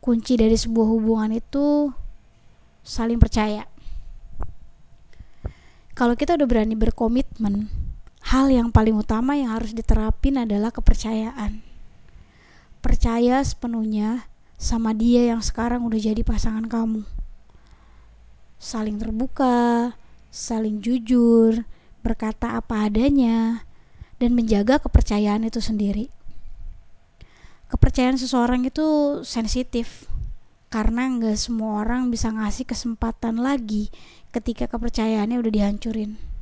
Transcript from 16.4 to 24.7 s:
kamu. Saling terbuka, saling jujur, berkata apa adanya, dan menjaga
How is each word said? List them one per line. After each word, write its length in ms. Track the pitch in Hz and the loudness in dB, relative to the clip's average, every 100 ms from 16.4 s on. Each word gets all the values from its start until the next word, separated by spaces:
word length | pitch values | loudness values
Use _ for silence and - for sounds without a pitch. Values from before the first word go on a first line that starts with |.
| 226 220 226 | 0 0 -4
kamu. 320 | 226 226 220 208 - - - - - - - - - - - - - - - | -2 -2 -4 -6 -10 -10 -14 -20 -20 -20 -20 -20 -20 -20 -20 -20 -20 -20 -20
Saling 400 | - 226 214 208 | -10 -6 -6 -6
terbuka, 960 | 226 220 269 - 262 240 240 233 240 - - - - | -6 -4 -4 0 2 2 2 2 0 -6 -20 -20 -20
saling 560 | - - 226 220 214 | -14 -6 -4 -2 -4
jujur, 800 | 208 254 220 247 233 233 226 226 226 - _ - | -2 -2 2 4 6 8 6 4 -4 -16 _ -8
berkata 560 | 220 - 220 214 233 226 | -4 -2 -4 -6 -4 -6
apa 320 | - 220 214 | -4 -2 0
adanya, 720 | 208 269 285 240 226 226 226 - - - - - - | 2 4 4 4 2 0 -2 -8 -20 -20 -20 -20 -2
dan 160 | 240 240 | 0 2
menjaga 400 | 226 208 208 | 2 2 4